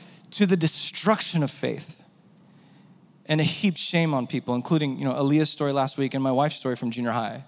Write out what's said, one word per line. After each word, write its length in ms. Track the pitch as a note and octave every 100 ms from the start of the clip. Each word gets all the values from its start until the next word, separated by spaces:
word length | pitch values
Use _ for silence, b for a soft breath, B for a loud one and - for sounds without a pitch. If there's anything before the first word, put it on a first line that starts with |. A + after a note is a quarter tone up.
| B B B
to 160 | - G3+
the 100 | F#3
destruction 880 | D#3 - - - G#3 G#3+ - E3
of 80 | C#3
faith 540 | - - A2+ - - - _ _ _ b b b b b b _ _ -
and 140 | D#3
a 20 |
heap 340 | D3+ - G3+ D#3
shame 380 | - E3+ D#3+
on 140 | C#3 A#2+
people, 260 | C3 -
including, 420 | B2 - D#3+ D3 C3
you 80 |
know, 80 | C3+
Aaliyah's 380 | B2+ C#3 D3+ D3+
story 220 | - D3
last 260 | C#3 C3 -
week 160 | C3+
and 80 | C#3
my 80 | C3+
wife's 240 | B2+ D3
story 220 | - C3 A#2+
from 160 | A#2+
junior 180 | A#2 A#2+
high. 320 | A#2 G#2+ A#2+